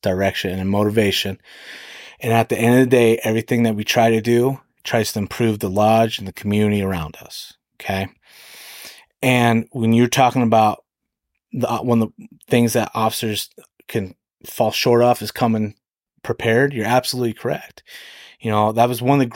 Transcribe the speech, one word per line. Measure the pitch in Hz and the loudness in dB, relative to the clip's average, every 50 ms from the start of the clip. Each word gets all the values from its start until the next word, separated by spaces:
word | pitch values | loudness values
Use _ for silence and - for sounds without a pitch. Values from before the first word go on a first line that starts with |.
direction, | - 101 92 95 98 95 - - - 95 92 95 | -4 -2 0 0 0 0 -2 -2 -4 -4 -4 -4
and | 95 98 | -2 -2
motivation. | 98 101 104 104 107 113 107 98 92 - - 98 95 - _ - - - - - - - - - - - - - - - | 0 0 0 2 2 2 2 2 0 -2 -4 -6 -8 -12 _ -20 -20 -20 -20 -20 -20 -20 -20 -20 -20 -20 -20 -20 -16 -8
And | - 117 | -2 0
at | 113 113 113 - | 2 2 2 0
the | 120 - | 0 0
end | 113 117 123 127 | 2 4 4 4
of | 131 | 4
the | 123 131 | 4 4
day, | 123 120 113 113 113 - | 4 6 4 4 2 0
everything | 113 110 113 110 - 127 117 117 | 0 -2 -2 -2 0 0 0 2
that | 113 107 | 0 0
we | 104 104 | -2 -4
try | - - 123 113 113 | -2 2 2 2 4
to | 113 110 | 2 2
do | 107 117 120 120 123 135 135 - _ _ _ _ - | 2 2 2 2 2 0 -2 -6 _ _ _ _ -8
tries | - - 113 104 - | -4 -2 -2 -2 -2
to | - 110 | -4 -6
improve | 98 - - - 120 113 107 104 | -6 -6 -4 -2 -2 0 0 -2
the | 107 95 | -4 -4
lodge | 92 104 104 110 113 113 117 113 - - | 0 2 2 4 4 4 2 0 -2 -6
and | 98 95 | -10 -12
the | - | -12
community | - - 104 104 104 107 104 104 101 | -8 -4 -2 0 0 2 2 0 0
around | 95 95 92 85 78 76 - | -2 -2 -4 -4 -6 -8 -12
us. | - - - - - - - - _ _ _ _ - | -16 -20 -18 -18 -18 -18 -18 -20 _ _ _ _ -12
Okay. | - - 98 95 95 - - _ _ _ - - - - - - - - - - - - - - _ _ _ _ | -8 -6 -6 -6 -6 -8 -10 _ _ _ -20 -20 -20 -20 -20 -20 -20 -20 -20 -20 -20 -20 -20 -20 _ _ _ _
And | - 131 127 123 120 117 113 113 113 - | 0 0 2 4 4 4 2 0 -2 -4
when | - 127 113 113 | -6 -2 0 2
you're | 113 117 123 | 4 4 4
talking | 120 - 143 131 120 - 131 | 2 2 2 2 2 2 2
about | 120 113 113 110 110 107 104 - _ _ _ _ _ _ _ _ _ _ _ _ _ _ | 2 2 4 4 4 2 0 -2 _ _ _ _ _ _ _ _ _ _ _ _ _ _
the, | - 123 120 - | -6 -4 -4 -4
uh, | - - | -4 -4
one | - 123 117 113 | -2 0 0 2
of | 110 110 - | 0 -2 -4
the | - - - - - _ - | -12 -20 -20 -20 -20 _ -2
things | 135 120 120 113 - | 0 2 2 2 0
that | 117 107 - - | -2 -2 -2 -2
officers | 117 110 107 - - 117 110 104 - - - _ - - _ _ _ _ - | -2 -2 -2 -2 -4 -4 -6 -6 -6 -8 -10 _ -20 -20 _ _ _ _ -8
can | - 113 98 92 - _ _ _ _ _ - | -6 -6 -6 -6 -10 _ _ _ _ _ -20
fall | - - - 117 107 | -10 -4 -2 -2 -2
short | - - - 127 120 120 | -2 -2 0 2 4 4
of | 120 120 120 - | 4 2 2 0
is | 110 - | -4 -8
coming | - - 127 117 113 110 107 104 - _ _ _ _ _ _ _ _ _ | -6 -2 -2 0 0 -2 -4 -6 -8 _ _ _ _ _ _ _ _ _
prepared, | - - - - - 113 113 123 139 139 | -8 -8 -6 -2 0 0 2 2 2 0
you're | 139 113 107 | -2 -4 -2
absolutely | 107 120 131 - - 131 127 123 113 104 | 0 0 0 0 -2 -4 -4 -4 -4 -4
correct. | - - - 73 - - - _ - - - - - - - - - - - - _ | -6 -6 -6 -6 -8 -10 -16 _ -20 -20 -20 -20 -20 -20 -20 -20 -20 -20 -20 -18 _
You | - 113 | -6 -2
know, | 107 107 107 110 | 0 0 0 2
that | 110 117 120 123 | 2 2 2 2
was | 123 110 | 0 0
one | 120 131 143 143 | 0 2 2 2
of | |
the | 131 117 - | 2 0 0